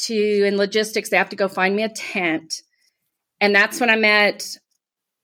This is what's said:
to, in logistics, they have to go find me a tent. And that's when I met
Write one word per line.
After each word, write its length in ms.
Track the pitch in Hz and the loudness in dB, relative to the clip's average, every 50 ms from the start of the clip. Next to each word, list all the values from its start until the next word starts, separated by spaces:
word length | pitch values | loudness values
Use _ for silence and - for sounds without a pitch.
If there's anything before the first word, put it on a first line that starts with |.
| - | -8
to, 100 | - 226 | -4 -2
in 420 | 208 208 214 208 202 202 202 202 196 | 0 0 2 2 2 2 2 2 0
logistics, 520 | 202 196 202 214 220 214 214 220 202 - | -2 0 0 -2 -2 -2 -4 -6 -6 0
they 80 | - 180 | 0 0
have 120 | 196 196 | 0 0
to 60 | - | -2
go 120 | 190 202 190 | -4 -4 -4
find 280 | 190 196 185 190 196 | -2 0 0 0 0
me 80 | 208 220 | 0 -2
a 60 | 220 | -4
tent. 720 | 220 - - - - 208 180 165 156 160 160 160 - - - _ _ _ _ _ _ _ _ _ _ _ _ _ _ - | -6 -8 -12 -8 -6 -4 -2 -2 -2 -4 -6 -8 -12 -12 -14 _ _ _ _ _ _ _ _ _ _ _ _ _ _ 0
And 140 | 202 208 202 | 0 2 4
that's 260 | 196 208 220 - - | 4 2 2 0 -2
when 120 | 247 233 | 0 2
I 60 | 220 220 | 2 4
met 600 | 220 214 208 208 208 202 190 202 - - - - _ _ _ _ _ _ _ _ _ _ _ _ | 4 4 4 4 4 2 0 -2 -8 -14 -14 -16 _ _ _ _ _ _ _ _ _ _ _ _